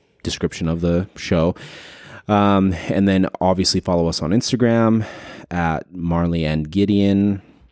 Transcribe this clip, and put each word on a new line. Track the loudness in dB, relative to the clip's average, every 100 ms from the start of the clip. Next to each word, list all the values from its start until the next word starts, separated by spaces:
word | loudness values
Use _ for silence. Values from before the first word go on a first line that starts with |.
| _ _
description | -10 -6 -6 -4 -4
of | -2
the | 0 0 -2 -10
show. | -2 0 0 -2 -10 -20 -20 -20 -20 -16 0
Um, | 2 4 4 2 0 -2
and | 0 2
then | 2 0 0
obviously | 0 2 0 0
follow | 0 0 0
us | -2
on | 0
Instagram | 0 0 0 2 2 2 2 -2 -10 -18 -20 -10
at | -4 -2 -2 -6
Marley | -6 -2 0 0 0 0
and | -2 -2
Gideon. | 0 2 4 4 4 2 0 -8 -20 _